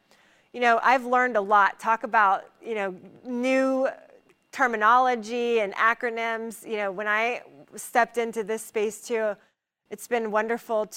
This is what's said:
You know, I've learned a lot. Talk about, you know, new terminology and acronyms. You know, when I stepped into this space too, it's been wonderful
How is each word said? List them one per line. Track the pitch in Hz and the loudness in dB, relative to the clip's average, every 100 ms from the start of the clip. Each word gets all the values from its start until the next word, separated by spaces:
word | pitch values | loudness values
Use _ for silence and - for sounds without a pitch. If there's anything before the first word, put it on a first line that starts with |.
| _ _ _ _ _ | _ _ _ _ _
You | 240 | -2
know, | 240 226 | 2 4
I've | 226 262 240 | 4 2 2
learned | 247 247 220 | 0 2 0
a | |
lot. | 196 208 190 - | 2 4 4 0
Talk | 220 226 | -2 -2
about, | 233 220 196 185 - _ | 0 4 4 2 -4 _
you | 226 | -8
know, | 220 196 185 190 - | -6 -6 -8 -16 -18
new | 254 240 254 262 269 262 262 - - - _ _ _ | -8 -4 0 2 2 0 -2 -6 -18 -20 _ _ _
terminology | - 254 220 214 254 254 240 214 240 240 226 | 0 0 4 4 6 4 0 -4 -4 0 0
and | 202 | 0
acronyms. | - 226 233 240 226 226 226 226 208 - | 0 0 0 -4 -4 -4 -6 -8 -12 -8
You | 214 | -6
know, | 202 | -4
when | 185 214 | -4 -2
I | 214 233 240 - 143 - | 0 -2 -4 -12 -20 -20
stepped | 214 - 247 226 233 | -18 -2 0 0 -2
into | 233 226 | -4 -6
this | 202 220 | -6 -8
space | - 220 214 208 | -6 -4 -4 -6
too, | - 226 214 196 _ _ _ _ _ | -6 -4 -4 -6 _ _ _ _ _
it's | 208 - | -18 -6
been | 240 220 | -4 -2
wonderful | 214 220 233 - 214 214 | -2 -2 -6 -4 -4 -4